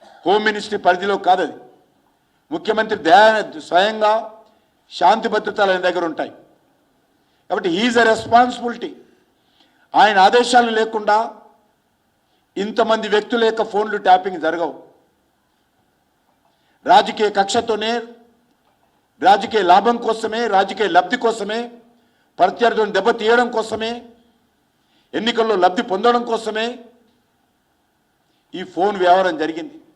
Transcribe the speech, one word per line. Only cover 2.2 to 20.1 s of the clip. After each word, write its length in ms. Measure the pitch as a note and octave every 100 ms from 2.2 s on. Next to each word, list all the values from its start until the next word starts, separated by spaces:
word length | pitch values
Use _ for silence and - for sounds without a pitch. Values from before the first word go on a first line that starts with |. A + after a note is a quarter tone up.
| _ _ _
ముఖ్యమంత్రి 460 | D#3+ G3+ G#3+ A3 G3+
దయా-, 600 | D#3 F#3 A3 A3 - D#3
స్వయంగా 760 | - E3+ G#3 A3 G#3+ A3 - - _ _ _ _ _
శాంతి 360 | - F3 A3 A3
భద్రతలు 420 | G#3 G#3 G3+ G3
ఆయన 100 | F#3
దగ్గర 240 | F3+ F3
ఉంటాయి. 260 | E3 D#3+ C3 - _ _ _ _ _ _ _ _ _ _ -
కాబట్టి 200 | G3 G3
he 200 | F3 A#3+
is 60 | A#3
a 40 | A3+
responsibility. 800 | A3 - A#3 B3 - A#3+ A3 E3+ - _ _ _ _ _ _ _ _ _
ఆయన 240 | D3+ G#3 G3+
ఆదేశాలు 520 | G3 A#3+ A#3+ B3 A#3
లేకుండా 720 | A3 A3 G#3+ G#3 G#3+ A#3+ - - _ _ _ _ _ _ _ _ _ _ F#3
ఇంతమంది 520 | G#3 G#3 A3 A3 G3+
వ్యక్తుల 360 | G#3 G#3 A#3
యొక్క 180 | A3+ A3
ఫోన్లు 320 | G#3+ G3+ G#3+ G#3
ట్యాపింగ్ 440 | G3 F#3 G3 F3
జరగవు. 480 | D#3+ E3+ D#3+ C3 - _ _ _ _ _ _ _ _ _ _ _ _ _ _ _ _ _ _ _ -
రాజకీయ 440 | F#3+ A3 A3 G#3
కక్షతోనే, 680 | G3 G3 A#3+ A3+ G#3 A3 A#3+ A#3 - _ _ _ _ _ _ _ _ _ _
రాజకీయ 400 | D#3+ G#3 A3+ A3
లాభం 340 | F3 F#3+ A3 A#3
కోసమే, 500 | A3+